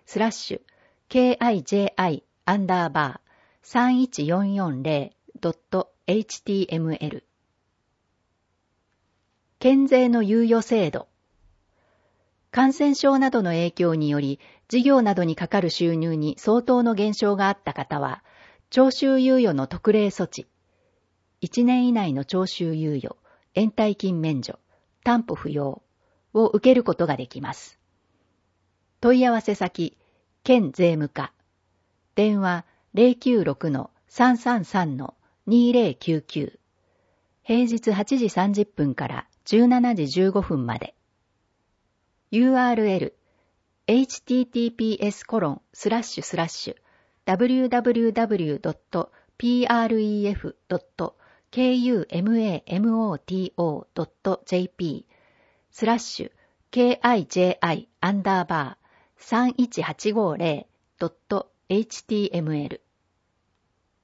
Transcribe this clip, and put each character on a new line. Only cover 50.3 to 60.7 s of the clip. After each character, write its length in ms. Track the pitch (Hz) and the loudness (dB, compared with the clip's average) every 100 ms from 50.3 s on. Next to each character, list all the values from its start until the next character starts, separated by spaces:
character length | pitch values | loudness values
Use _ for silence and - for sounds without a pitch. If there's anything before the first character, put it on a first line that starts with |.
フ 240 | 202 - - - | -4 -10 -14 -8
ド 80 | 180 | -8
ッ 60 | - - | -8 -10
ト 200 | 170 - _ _ _ | -10 -10 _ _ _
ケ 220 | 240 254 | -2 0
ー 20 | |
ユ 260 | 254 247 226 | 2 0 0
ー 60 | - | -2
エ 140 | 170 | -2
ム 160 | 202 226 | 0 0
エ 260 | 220 165 - | 0 -4 -4
ー 80 | |
エ 40 | 175 | -2
ム 300 | 226 226 220 | 0 0 -2
オ 80 | 151 | -4
ー 20 | |
テ 160 | - | -6
ィ 100 | 185 185 | -6 -6
ー 60 | - | -4
オ 260 | 170 147 | -4 -4
ー 40 | - | -8
ド 80 | - | -10
ッ 60 | 156 _ | -10 _
ト 200 | 190 180 - | -4 -4 -2
ジ 100 | 180 | -4
ェ 60 | |
ー 60 | 185 - | -4 -6
ピ 300 | 170 131 - | -8 -8 -14
ー 40 | _ _ _ _ _ _ - 226 233 - - - _ _ _ _ | _ _ _ _ _ _ -4 -2 -2 -4 -12 -14 _ _ _ _
/kiji_underbar3185.html 4000 | 247 247 240 240 233 - 185 180 - 170 151 - _ 180 202 190 190 170 160 135 - _ _ _ _ - 226 247 247 240 - 165 156 208 214 196 147 170 143 - | 0 2 2 0 0 0 0 0 2 -2 -2 -8 _ -2 -2 0 -2 -2 -4 -6 -10 _ _ _ _ -4 0 0 0 -2 -4 -6 -6 -4 0 0 0 -2 -4 -8